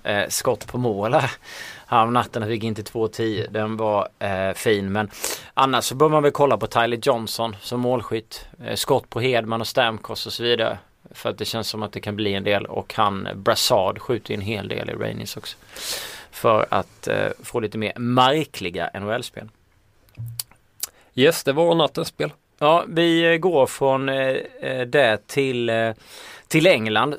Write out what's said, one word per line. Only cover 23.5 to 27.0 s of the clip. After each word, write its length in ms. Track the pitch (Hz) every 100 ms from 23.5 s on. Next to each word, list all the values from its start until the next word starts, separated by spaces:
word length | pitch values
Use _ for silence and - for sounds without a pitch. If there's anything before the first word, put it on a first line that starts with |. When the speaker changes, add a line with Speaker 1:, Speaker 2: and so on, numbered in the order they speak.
| 156 127
Speaker 1:
från, 420 | - 139 135 135
eh, 280 | 135 131 135 - -
eh, 260 | 135 131 123
det 400 | 147 120 107 -
till, 420 | 139 135 123 117
eh, 220 | 113 113 110 - - - - -
till 180 | 156 175
England 500 | 139 110 107